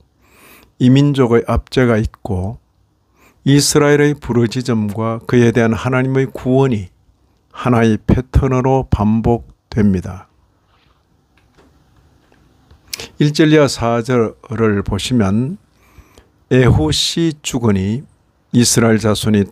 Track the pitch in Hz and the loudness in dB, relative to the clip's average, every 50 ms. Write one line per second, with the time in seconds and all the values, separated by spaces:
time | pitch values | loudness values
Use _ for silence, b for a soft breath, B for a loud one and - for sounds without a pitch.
0 | _ _ _ b b b b b b b b b b b b - 127 127 131 139 | _ _ _ b b b b b b b b b b b b 0 2 4 4 4
1 | 143 143 139 135 127 113 117 117 - - 117 113 - - - 131 127 120 113 107 | 4 2 2 0 2 2 2 0 0 0 -4 -4 -4 -4 -2 0 2 2 2 0
2 | 110 - - - - - 98 90 92 101 127 - _ _ _ _ _ _ _ _ | -2 -4 -8 -10 -10 -8 -6 -6 -6 -8 -10 -14 _ _ _ _ _ _ _ _
3 | _ _ _ b b b b b - 135 139 143 139 - - 151 147 147 147 143 | _ _ _ b b b b b 0 2 2 2 2 2 2 2 2 2 2 2
4 | 147 147 143 - - - 113 120 120 104 - 127 123 127 117 110 107 104 98 110 | 2 0 -2 -4 -6 -2 0 0 0 0 -2 -4 -4 -4 -2 -2 -4 -4 -6 -6
5 | 110 113 113 113 - - 127 123 120 117 113 123 113 113 110 95 - 127 131 127 | -6 -6 -6 -8 -4 0 2 4 4 4 4 2 2 0 0 -2 -4 -2 -2 -2
6 | 131 131 135 135 135 127 - - - 127 127 135 135 135 117 104 92 - _ _ | -2 0 0 -2 -2 -4 -6 -6 -4 0 2 2 2 2 0 -4 -6 -10 _ _
7 | _ _ _ _ _ _ _ _ _ _ - - - 127 120 113 117 113 107 - | _ _ _ _ _ _ _ _ _ _ -12 -6 -2 0 2 2 2 2 0 0
8 | - - - 127 123 - - - 139 135 127 127 123 135 135 135 123 - - - | 0 0 0 0 0 -2 0 0 0 0 0 0 0 0 0 -2 -2 -2 -2 0
9 | 104 107 110 113 110 120 117 117 - - - _ _ - - 110 104 101 95 90 | 0 0 0 0 0 0 -2 -2 -4 -10 -20 _ _ -8 -2 0 0 0 0 -2
10 | 90 95 90 92 - _ _ _ _ _ _ _ _ _ _ _ _ _ _ _ | -4 -8 -14 -16 -18 _ _ _ _ _ _ _ _ _ _ _ _ _ _ _
11 | _ _ _ _ _ _ _ _ _ _ _ _ _ _ _ _ _ _ _ _ | _ _ _ _ _ _ _ _ _ _ _ _ _ _ _ _ _ _ _ _
12 | _ _ _ _ _ _ _ _ _ _ _ _ _ _ - _ _ B B B | _ _ _ _ _ _ _ _ _ _ _ _ _ _ -20 _ _ B B B
13 | B B B B 151 151 151 165 160 156 151 156 143 123 - - 117 117 117 120 | B B B B -2 0 2 2 2 4 4 4 4 2 0 -2 -2 -2 -2 -2
14 | 113 127 127 120 110 - - _ - - 113 110 113 110 101 101 95 - 104 95 | -2 -2 0 0 0 -2 -4 _ -14 -10 -4 -2 0 0 0 -2 -2 -4 -6 -6
15 | - - 127 120 101 95 101 113 127 139 196 - _ _ _ b b b b b | -4 -2 -2 0 0 0 0 -2 -2 -4 -8 -12 _ _ _ b b b b b
16 | b b b b b b b _ _ - 131 127 127 113 110 151 156 156 147 - | b b b b b b b _ _ 0 2 2 4 4 4 2 0 0 -2 -2
17 | - - - 165 165 165 151 - - - - 123 120 113 196 190 190 104 110 143 | -4 -4 -4 -2 -2 -2 -4 -6 -8 -8 -6 -2 -2 0 0 0 -2 -2 -4 -6
18 | - - _ _ _ _ _ _ _ _ - 120 117 - - 120 117 117 110 104 | -8 -14 _ _ _ _ _ _ _ _ 0 0 0 2 2 2 2 2 2 2
19 | 101 107 101 - - 110 107 101 98 - | 0 -2 -2 -2 -2 0 0 0 0 0